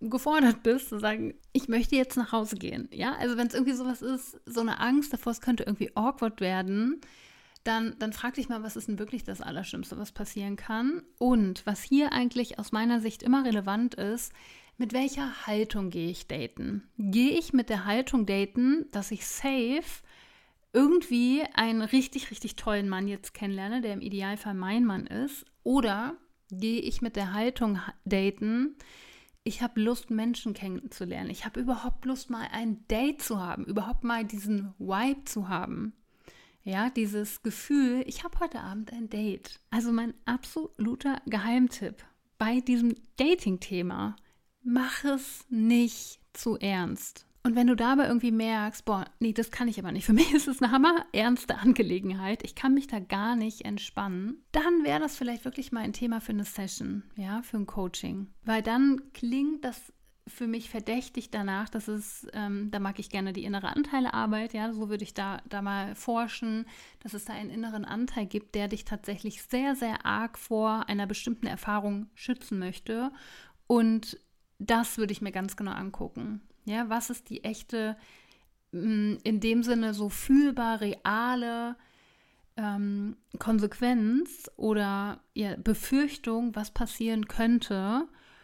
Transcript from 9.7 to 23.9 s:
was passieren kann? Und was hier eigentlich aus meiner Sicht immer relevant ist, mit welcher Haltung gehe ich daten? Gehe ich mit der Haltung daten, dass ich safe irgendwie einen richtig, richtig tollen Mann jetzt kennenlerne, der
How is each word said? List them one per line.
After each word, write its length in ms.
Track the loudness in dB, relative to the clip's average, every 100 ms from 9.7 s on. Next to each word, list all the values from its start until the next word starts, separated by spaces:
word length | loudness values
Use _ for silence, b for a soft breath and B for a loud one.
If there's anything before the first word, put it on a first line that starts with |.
| -8 -10 -10
was 140 | -10
passieren 440 | -8 -8 -6 -6 -8
kann? 480 | -6 -2 -2 -2 -8 0
Und 480 | 4 6 4 0 -4
was 180 | -6
hier 300 | 2 4 4
eigentlich 440 | 2 0 0 -4 -6
aus 140 | -2
meiner 300 | 0 2 2
Sicht 200 | 0 -2
immer 240 | 4 4 4
relevant 500 | 0 0 0 0 -2
ist, 360 | -4 -4 -6 B B B B -6
mit 160 | -2
welcher 520 | 0 0 -2 -6 -6 -2
Haltung 440 | 0 0 0 -2
gehe 200 | -2 -4
ich 180 | -4 -8
daten? 600 | -6 -6 -6 -4 -6 -8 -4
Gehe 400 | 2 6 6 4
ich 140 | 2
mit 180 | 2 2
der 140 | -2
Haltung 420 | 0 0 2 2 2
daten, 600 | 2 0 2 4 4 0
dass 200 | -6 -6
ich 160 | -8 -8
safe 760 | -4 0 0 2 0 -2 -12 b b b b b b _
irgendwie 720 | 6 8 6 4 4 6 4 2
einen 280 | 0 2 0
richtig, 500 | 4 4 4 -6 -10
richtig 240 | -10 -10 -6
tollen 340 | -2 0 0
Mann 180 | -2 -2
jetzt 260 | -4 -10
kennenlerne, 480 | -8 -6 -4 -4 -2
der 120 | -2